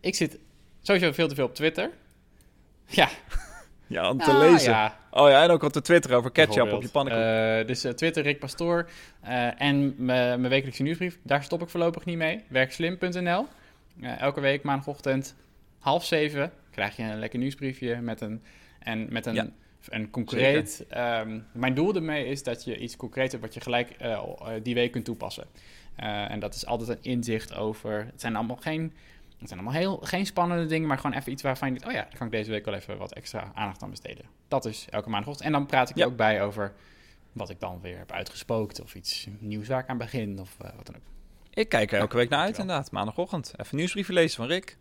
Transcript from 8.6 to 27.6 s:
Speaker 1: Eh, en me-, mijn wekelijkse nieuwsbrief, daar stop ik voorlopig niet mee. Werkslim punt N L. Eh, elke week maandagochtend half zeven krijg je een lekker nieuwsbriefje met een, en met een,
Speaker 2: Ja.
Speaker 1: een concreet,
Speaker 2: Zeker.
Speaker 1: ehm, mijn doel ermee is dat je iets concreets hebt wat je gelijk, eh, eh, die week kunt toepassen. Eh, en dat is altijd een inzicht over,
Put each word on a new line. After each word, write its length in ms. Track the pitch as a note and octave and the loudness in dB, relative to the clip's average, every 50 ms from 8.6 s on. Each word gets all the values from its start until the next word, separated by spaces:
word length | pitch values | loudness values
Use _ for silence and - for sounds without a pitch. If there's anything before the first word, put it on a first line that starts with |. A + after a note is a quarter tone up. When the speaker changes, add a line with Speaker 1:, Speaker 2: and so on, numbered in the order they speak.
| E3+ E3+ E3+ E3+ E3+ E3+ - - - - - _ | 0 0 0 0 0 -4 -10 -20 -20 -20 -20 _
Speaker 1:
Eh, 400 | - - B2 B2 A#2+ A#2+ - - | -8 -4 -2 0 0 0 0 0
en 240 | C#3+ C#3+ C#3 C#3 C#3+ C#3 B2+ | 2 2 4 4 2 2 0
me-, 400 | - B2+ B2+ B2+ B2+ B2 B2 B2 | -2 0 2 4 4 4 2 2
mijn 120 | B2 B2+ B2+ | 0 2 2
wekelijkse 340 | C3 C3+ C3 C3+ A#2+ - C3+ | 2 2 2 0 -4 -2 -2
nieuwsbrief, 360 | D3 E3 E3 F3+ F3+ E3+ - _ | -2 -2 -2 -4 -6 -6 -10 _
daar 200 | - D#3+ D3+ C#3 | 0 0 0 0
stop 180 | - - E3+ | -2 -4 -4
ik 80 | F3 E3 | -4 -4
voorlopig 360 | - F3 E3+ E3+ E3+ E3+ - | -2 0 0 0 0 -2 -6
niet 120 | F3 E3+ | -6 -4
mee. 260 | E3 D#3+ D#3+ E3+ A3 - | -2 -2 -2 -2 -4 -8
Werkslim 500 | - C3 C3 C3 C3 - - E3+ E3+ F#3 | -2 2 2 2 2 0 -4 -2 -2 -2
punt 160 | F3+ F#3 F#3 F3 F3+ | -2 -4 -4 -2 -2
N 80 | F3+ F3 | 0 0
L. 180 | E3+ F#3+ C4 - - - - - _ _ _ _ _ - | 0 0 -2 -4 -10 -20 -20 -20 _ _ _ _ _ -12
Eh, 200 | - B2 A#2+ B2 | -10 -8 -6 -2
elke 200 | C3 C#3 C#3 - | -2 -2 0 2
week 220 | C#3 C#3 C#3 C#3 C#3 | 2 2 2 2 0
maandagochtend 720 | D3+ C#3 C3+ C#3 - C#3 - - C#3 C3+ C3 C3+ - - - - _ _ - - _ _ _ | -2 -2 -2 -2 -6 -10 -6 -2 0 0 0 -2 -6 -12 -20 -20 _ _ -20 -20 _ _ _
half 260 | - C#3+ C#3 F3 E3+ | 0 2 2 2 2
zeven 460 | - F3+ D#3 D3+ D3 D3 C#3+ C#3 E3+ - - _ _ | 0 2 2 2 0 0 -2 -4 -4 -6 -14 _ _
krijg 240 | - - G2 G#2 - | -4 -4 -4 -4 -2
je 80 | - A#2 | -6 -6
een 160 | A2 G#2+ G#2+ | -6 -6 -6
lekker 200 | A2+ A2 - A#2+ | -8 -6 -4 -4
nieuwsbriefje 560 | B2+ C3+ C#3 - C#3 C3+ C3 - C3 A#2+ A#2 A#2+ | -4 -4 -4 -6 -8 -8 -8 -6 -6 -6 -4 -4
met 200 | A#2+ A#2 A2 A2 | -4 -6 -6 -6
een, 220 | A2 G#2 G#2+ A2+ - - - - - - - - | -6 -8 -8 -10 -12 -18 -20 -20 -20 -20 -20 -14
en 280 | - A#2 A2+ A2 A2 - - | -8 -6 -6 -6 -6 -4 -6
met 120 | A2+ A2 | -6 -4
een, 80 | B2 A2+ | -2 -2
Speaker 2:
Ja. 140 | G#2+ - - - - _ _ _ _ - - | -2 -4 -4 -8 -16 _ _ _ _ -18 -10
Speaker 1:
een 200 | - A2 G#2+ G#2+ | -8 -8 -8 -6
concreet, 640 | - B2+ A2+ A2 - A#2 C3 C3+ C#3+ D#3 D#3 - | -6 -6 -6 -4 0 2 4 4 4 4 0 -2
Speaker 2:
Zeker. 220 | - - - - - | -8 -12 -12 -10 -6
Speaker 1:
ehm, 420 | - B2 A#2+ A#2 A2+ A2 A2 A2 A2 A2 - | -4 -2 -2 -2 -2 -4 -6 -8 -10 -12 -12
mijn 220 | - A#2+ A#2+ C3 C3 | -8 -2 -2 0 0
doel 220 | C3+ D#3+ G3 G#3 | 2 0 0 0
ermee 300 | F#3 D#3+ D#3+ D3+ D3 C3 | -2 -2 -4 -4 -4 -4
is 180 | A#2+ C#3 C3+ - | -4 -6 -6 -6
dat 200 | B2+ A#2 - - | -8 -8 -6 -8
je 140 | C3+ A2+ | -10 -8
iets 180 | - A#2 A#2+ - | -8 -8 -12 -10
concreets 360 | - - A2+ - C3 C3 B2+ | -12 -14 -10 -2 -2 -2 -2
hebt 120 | C3 A#2+ A2 | -2 -6 -10
wat 80 | A2 - | -10 -12
je 80 | - | -10
gelijk, 280 | - B2+ A#2+ B2 B2 A#2+ | -6 -2 0 0 0 -2
eh, 220 | - - - A#2+ | -8 -10 -6 -6
eh, 360 | A2+ G2+ G#2 - - - - A2+ A2+ A2 A2 | -4 -4 -6 -8 -10 -12 -10 -8 -8 -6 -4
die 100 | B2 A#2+ | -2 0
week 180 | A#2+ A#2+ B2 | 2 0 0
kunt 140 | - A#2+ A2+ | 0 -6 -6
toepassen. 400 | - A#2 A2+ - G2 - - - - _ - - - - - - - - | -6 -8 -6 -8 -10 -10 -10 -14 -16 _ -20 -20 -20 -20 -20 -20 -18 -14
Eh, 360 | - - G#2+ G#2 G#2 G2+ - | -8 -6 -6 -4 -4 -4 -4
en 80 | G#2+ G#2 | -6 -6
dat 160 | G#2 G#2 - | -6 -8 -8
is 100 | - - | -8 -6
altijd 240 | - A#2+ A2+ A#2 A#2 | -4 -4 -4 -4 -6
een 80 | A#2 - | -6 -8
inzicht 540 | - - B2+ A#2+ A#2 A#2+ A2+ A2 - - - | -4 -4 -4 -2 -2 -2 -4 -4 -4 -8 -8
over, 500 | - | -4